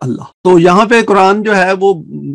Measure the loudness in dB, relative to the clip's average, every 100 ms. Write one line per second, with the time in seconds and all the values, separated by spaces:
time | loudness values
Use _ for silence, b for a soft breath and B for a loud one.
0 | -10 -10 -12 _ 2 4 4 2 2 0
1 | 2 2 2 0 0 0 0 0 -2 -2
2 | -6 -14 -12